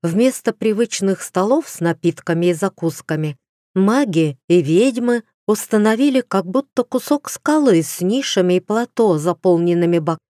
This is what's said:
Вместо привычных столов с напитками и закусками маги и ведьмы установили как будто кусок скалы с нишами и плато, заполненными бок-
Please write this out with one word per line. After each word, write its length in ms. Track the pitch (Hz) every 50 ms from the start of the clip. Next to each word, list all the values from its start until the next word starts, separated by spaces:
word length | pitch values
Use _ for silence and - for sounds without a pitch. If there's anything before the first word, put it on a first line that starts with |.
Вместо 500 | - 165 165 202 240 262 254 - _ 240
привычных 680 | 220 _ - 220 214 202 233 226 - - 196 196 190 -
столов 460 | - - _ 180 185 214 262 320 294 -
с 120 | - -
напитками 680 | 165 170 160 - - 170 165 - - - 170 165 175
и 60 | 180
закусками 840 | 175 156 202 190 _ - 170 165 156 - - - - 156 156 151 143 _ _ _ _ _ _ _ _
маги 640 | 190 190 202 226 277 294 220 160 165 160 151 135 _ _
и 160 | - 175 180
ведьмы 640 | 151 139 160 185 233 269 233 240 240 240 240 240 220 _ _ _ _
установили 760 | - 214 208 - - - 214 208 220 220 226 277 294 254 262
как 260 | 247 _ - 196 175
будто 380 | 180 185 254 269 _ _ - 247
кусок 440 | _ - 254 - - 294 285 - -
скалы 540 | - - _ - 302 311 294 262 190 165
с 180 | 156 - - -
нишами 540 | 180 185 220 269 269 - - 196 180 180 180
и 60 | 185
плато, 580 | 180 - 208 226 240 - _ - 226 208 170 151
заполненными 800 | 151 180 175 _ - 190 175 165 170 175 175 170 175 170 175 170
бок- 220 | 156 143 160 - _